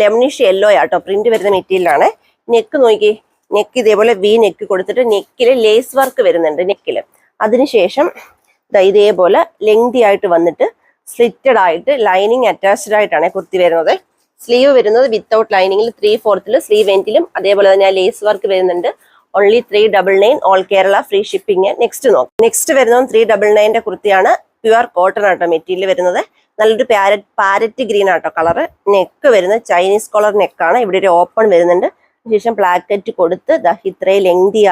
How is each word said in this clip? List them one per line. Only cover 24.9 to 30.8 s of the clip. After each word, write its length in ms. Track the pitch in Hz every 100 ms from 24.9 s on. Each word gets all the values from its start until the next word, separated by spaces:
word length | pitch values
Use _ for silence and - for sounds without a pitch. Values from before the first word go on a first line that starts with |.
| 180
കോട്ടൺ 260 | 190 202 202
ആട്ടോ 160 | 175 170
മെറ്റീരിയൽ 340 | 160 170 185 190
വരുന്നത്. 320 | 180 180 185 440 _ _ -
നല്ലൊരു 240 | 220 220 240
പാരറ്റ്, 360 | 208 196 208 - -
പാരറ്റ് 420 | 196 202 220 247 220
ഗ്രീൻ 180 | 202 196
ആട്ടോ 160 | 165 156 165
കളർ. 200 | 165 208 330 _ 202
നെക്ക് 340 | 202 180 - 285
വരുന്നത് 280 | 208 180 226 -
ചൈനീസ് 380 | 180 190 208 -
കോളർ 180 | 208 214 202
നെക്കാണ്. 380 | 180 - 170 240